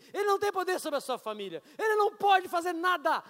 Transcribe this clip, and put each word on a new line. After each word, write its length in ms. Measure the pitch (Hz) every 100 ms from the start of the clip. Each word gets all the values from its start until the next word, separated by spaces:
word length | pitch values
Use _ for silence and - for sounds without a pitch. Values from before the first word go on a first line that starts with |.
| -
Ele 140 | 370 415
não 140 | 392
tem 120 | 403
poder 280 | 381 359 359
sobre 180 | 311 285
a 40 |
sua 160 | - 233
família. 440 | 214 214 196 160 - -
Ele 180 | 440 427
não 200 | 415 415
pode 340 | 403 381 359
fazer 240 | 349 349
nada 500 | 330 359 349 320 226